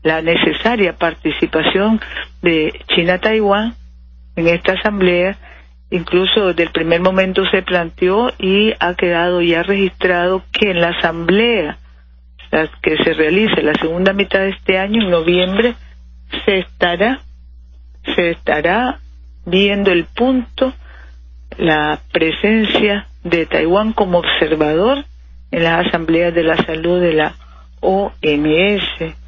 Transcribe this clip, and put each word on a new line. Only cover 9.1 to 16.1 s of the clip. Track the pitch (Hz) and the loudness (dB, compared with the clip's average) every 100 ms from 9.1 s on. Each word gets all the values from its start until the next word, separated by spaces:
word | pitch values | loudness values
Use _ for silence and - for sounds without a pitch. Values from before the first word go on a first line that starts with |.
| 170 175 180 | 0 0 2
ya | 170 165 | 2 0
registrado | 180 196 190 - 185 175 180 190 - | 0 0 0 0 0 0 0 -2 -4
que | - 208 | -2 0
en | 175 | 0
la | 170 | 0
asamblea, | 170 175 170 170 190 233 226 151 - - - - - - - - | 0 -4 -2 0 2 2 0 -2 -8 -16 -20 -20 -20 -20 -20 -4
la | 151 156 - | -2 -2 -4
que | - 151 | -2 0
se | - | 0
realice | 156 156 185 220 165 | 2 2 2 2 0
la | 147 | 0
segunda | 151 160 170 190 | -2 -2 0 0
mitad | 196 190 196 | 0 -2 0
de | 190 | -2
este | 190 - 190 | -4 -2 -2
año, | 196 220 | 0 0
en | 202 | 2
noviembre, | 170 165 180 185 196 233 233 - - - | 0 2 0 0 0 0 -2 -16 -20 -20